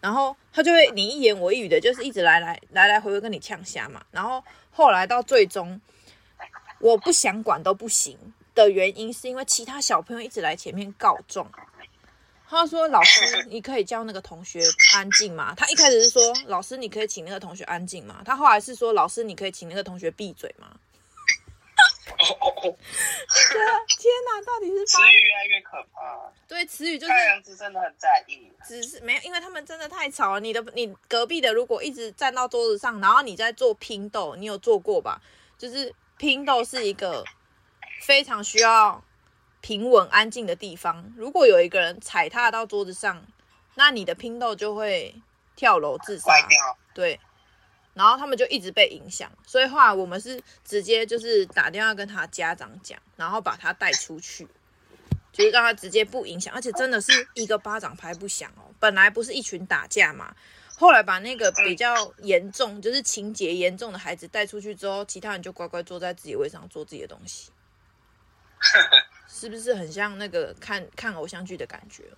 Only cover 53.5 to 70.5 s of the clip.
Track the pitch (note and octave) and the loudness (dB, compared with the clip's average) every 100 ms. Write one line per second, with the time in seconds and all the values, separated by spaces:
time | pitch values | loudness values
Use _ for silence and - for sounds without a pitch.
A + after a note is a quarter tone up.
53.5 | - - F#3 F#3+ - - D#3+ - - E3 | -6 -6 -4 -2 -2 -4 -14 -16 -18 -20
54.5 | _ _ _ _ _ _ - _ - G#3 | _ _ _ _ _ _ -6 _ 2 4
55.5 | A#3 A#3 G#3+ F#3+ G#3 G#3+ G3 - E3+ - | 4 2 0 -2 -2 -2 -4 -10 -12 -12
56.5 | B3 B3 G#3 C4 A#3 G3 B3+ B3 - A3 | -10 -8 -4 -2 -2 2 2 2 -10 -4
57.5 | G#3+ G#3+ G#3+ F#3+ C#3+ E3+ E3+ G3 - D3 | -4 -4 -8 -10 -14 -16 -14 -10 -12 -12
58.5 | _ - _ G#3+ G3 G3 G#3+ A#3 C4+ A#3 | _ -20 _ 0 6 4 4 -6 -8 -10
59.5 | F#3 F#3 D#3+ G2 - E3+ D3 - - _ | -12 -6 -6 -4 2 2 2 -16 -18 _
60.5 | _ _ - E4+ C4+ G3+ F#3 G#3 B3 G#3+ | _ _ 6 8 8 6 -2 -4 0 0
61.5 | F3+ F3+ F3 A#3+ A#3+ G#3 - G3+ F#3 F#3+ | 2 0 0 0 0 -4 -8 0 0 0
62.5 | - B3 G#3 G#3 C4 A#3+ - G3+ G#3+ F#3 | -6 -6 -4 -6 -4 -4 -6 -8 -6 -6
63.5 | F3 F3+ F#3 A#3 F#3+ E3 E3+ E3+ G#3+ G#3 | -2 -2 -4 -14 -12 -12 -12 -10 -6 -6
64.5 | G#3 G#3 G3+ G3+ G3 G#3 - G#3+ G3 F3+ | -8 -14 -10 -8 -8 -8 -12 -10 -10 -12
65.5 | F3+ F3 F3 F3 F3+ F3+ F3+ D#3 A#2 C#3+ | -14 -12 -10 -12 -10 -10 -10 -10 -6 -6
66.5 | E3 D#3+ - D3+ D3+ - - - - - | -8 -20 -18 -16 -16 -18 -18 -20 -20 -20
67.5 | _ _ _ _ _ _ _ _ _ _ | _ _ _ _ _ _ _ _ _ _
68.5 | _ - - - - - _ _ - A3+ | _ 2 4 4 4 2 _ _ -16 -14
69.5 | A3+ A3+ A3+ E3 D#3+ G#3 G3 G#3 F3 D3 | -12 -4 -4 -4 -6 -8 -6 -8 -6 -6